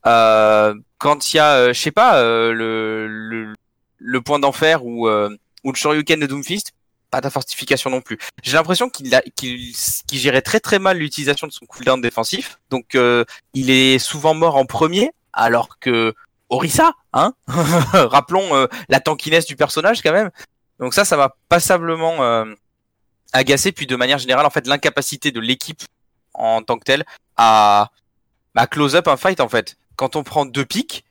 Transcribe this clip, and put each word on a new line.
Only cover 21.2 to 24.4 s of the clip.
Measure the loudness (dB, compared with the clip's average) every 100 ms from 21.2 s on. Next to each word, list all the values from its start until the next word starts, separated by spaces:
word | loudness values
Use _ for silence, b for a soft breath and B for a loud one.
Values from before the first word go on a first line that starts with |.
| 2 _ _
passablement, | 0 2 0 0 -2 -2 0
euh, | 0 0 -4 -12 _ _ _ _ _ _ _
agacé, | -2 2 2 0
puis | -4 -6
de | -2
manière | 0 0
générale, | 2 2